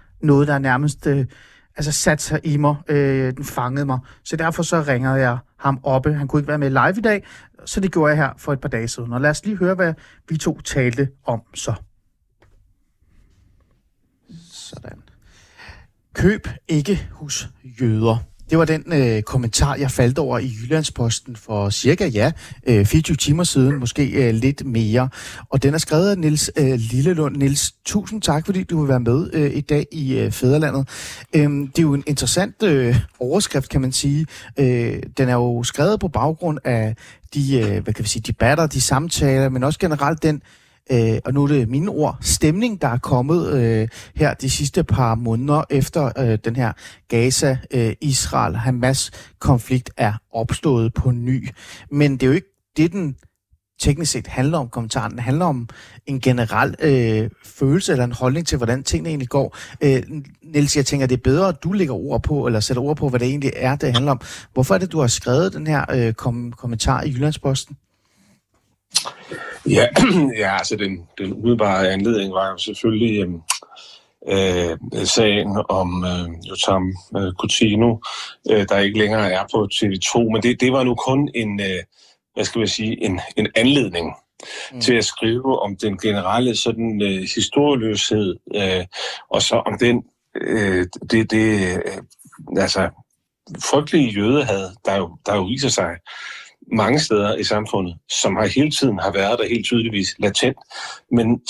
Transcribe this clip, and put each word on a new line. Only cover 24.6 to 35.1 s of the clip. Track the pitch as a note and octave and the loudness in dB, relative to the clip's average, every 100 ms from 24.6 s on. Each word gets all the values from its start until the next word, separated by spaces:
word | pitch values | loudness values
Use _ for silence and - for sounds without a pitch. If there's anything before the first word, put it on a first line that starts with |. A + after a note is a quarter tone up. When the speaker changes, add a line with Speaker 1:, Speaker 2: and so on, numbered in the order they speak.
| C#3 | -2
Speaker 1:
mere. | A2+ G#2+ B2 C3 - - - - | 0 2 2 0 -4 -14 -16 -4
Og | C3 | 0
den | C#3 | 2
er | D#3 | 2
skrevet | - D#3 G3 | 2 2 4
af | G3 | 2
Niels, | D#3 D3+ - - | 2 0 0 0
øh, | C3 | 2
Lillelund. | B2+ A2+ B2 D#3 E3 D3 C#3+ | 2 0 2 2 2 0 2
Niels, | C#3 D3 - - | 2 2 -2 -6
tusind | - G#3 - A3 | -4 -4 -4 -4
tak, | E3+ D3+ D#3+ | 0 0 0
fordi | F#3+ | -2
du | F#3 E3 | -2 0
vil | C#3 | 2
være | B2+ | 2
med, | A#2 C3+ F3+ | 2 2 0
øh, | D#3 C#3+ | 0 0
i | C#3+ | -2
dag | C#3+ D3 - | 0 -2 -2
i, | D#3+ C3 A#2 | -4 -2 0
øh, | G#2+ | -2
Fædrelandet. | G#2+ B2+ D3+ D3+ C3+ C3+ - - - - | 0 2 4 2 -2 -4 -8 -14 -16 0
Øhm, | D#3+ D3 C#3+ C#3 | 2 4 2 -2
det | E3+ | 2
er | |
jo | D#3+ | 2
en | C#3 D3+ | 2 0
interessant, | C#3 B2 F3 G3 - | -2 0 0 -2 0
øh, | G#3 C#3 A#2+ B2 - - | 2 4 4 2 0 -4
overskrift, | B2+ F#3 - C#3 - | -2 0 0 -2 -2
kan | C#3 | -2
man | C3 | 0
sige. | - C#3+ D3 D#3+ - - - | 0 0 0 -2 -8 -8 0
Øh, | B2+ B2 A#2 A#2 - | 2 2 0 -4 -6